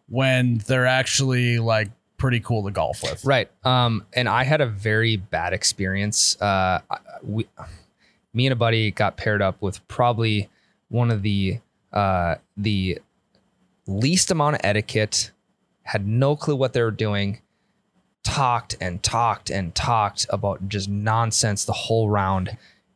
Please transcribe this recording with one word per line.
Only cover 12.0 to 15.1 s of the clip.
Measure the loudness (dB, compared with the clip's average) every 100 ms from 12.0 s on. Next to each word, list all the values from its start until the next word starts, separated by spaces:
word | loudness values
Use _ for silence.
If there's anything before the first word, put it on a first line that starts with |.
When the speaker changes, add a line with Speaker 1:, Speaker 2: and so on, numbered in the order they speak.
| 2 2 0 -2 -8 -4
Speaker 2:
the | -2 0 0 -4 -10 _ _ _ _ _ _ _ -6
least | -2 2 2 2
amount | 2 0 0
of |
etiquette, | 0 0 0 0 0